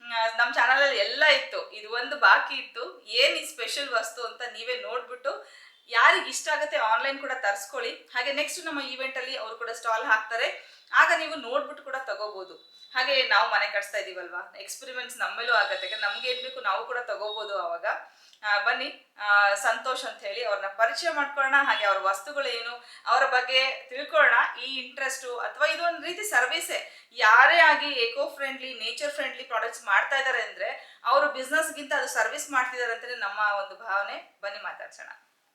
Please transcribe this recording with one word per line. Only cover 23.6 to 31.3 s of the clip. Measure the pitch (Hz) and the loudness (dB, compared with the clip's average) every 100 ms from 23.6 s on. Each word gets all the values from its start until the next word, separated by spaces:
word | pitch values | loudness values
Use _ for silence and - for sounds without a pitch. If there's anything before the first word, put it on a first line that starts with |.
| 269 - - | 0 -4 -10
ತಿಳ್ಕೊಳ್ಳೋಣ. | 254 294 320 269 240 294 240 | -10 0 6 6 6 2 -2
ಈ | 262 262 | -8 -10
ಇಂಟ್ರೆಸ್ಟ್ | 247 254 262 - - | -10 -6 -4 -4 -8
ಅಥವಾ | - 208 262 311 | -8 -6 0 0
ಇದು | 311 | 2
ಒಂದ್ | 339 320 320 | -2 -2 -8
ರೀತಿ | 359 | -8
ಸರ್ವಿಸೇ, | 415 262 254 330 359 262 - - _ | 0 2 2 -2 -4 -6 -8 -20 _
ಯಾರೇ | 233 220 240 285 339 | 4 8 10 10 10
ಆಗಿ | 311 294 285 | 8 8 2
eco | 262 233 277 - - | -2 -2 -2 -6 -6
friendly, | 269 262 262 233 | -8 -8 -10 -10
ನೇಚರ್ | 220 - 294 | -10 -6 -6
ಫ್ರೆಂಡ್ಲಿ | 285 262 247 | -4 -6 -6
ಪ್ರಾಡಕ್ಟ್ಸ್ | 262 226 233 - 208 | -4 -4 -4 -6 2
ಮಾಡ್ತಾ | 202 - 269 | 2 4 0
ಇದ್ದಾರೆ | 262 233 | 0 -2
ಅಂದ್ರೆ | 214 - 220 285 - - 240 | -4 -6 -8 -8 -16 -6 2
ಅವರು | 277 294 | 4 4